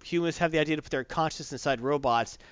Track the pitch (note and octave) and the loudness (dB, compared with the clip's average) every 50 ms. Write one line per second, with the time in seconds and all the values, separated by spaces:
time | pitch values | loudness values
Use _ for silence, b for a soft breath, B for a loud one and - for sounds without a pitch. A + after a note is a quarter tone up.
0 | - - E3+ E3+ E3+ E3 D3+ - F3 D#3+ D#3+ D#3 D3+ D#3 D#3 D3+ - - - C3 | -6 -2 0 0 2 0 0 0 0 2 2 2 2 2 0 -2 -2 -2 -4 -4
1 | C3 - - E3 D#3+ D#3 - - C#3+ - C#3+ B2 - C#3+ C3+ A2+ A#2+ C#3 D3 C#3+ | -4 -2 -2 -2 0 0 -2 -6 -10 -10 -10 -4 0 0 0 0 2 0 0 2
2 | C3+ B2+ A#2 A#2 A2+ - - b b b | 2 2 2 2 2 0 -6 b b b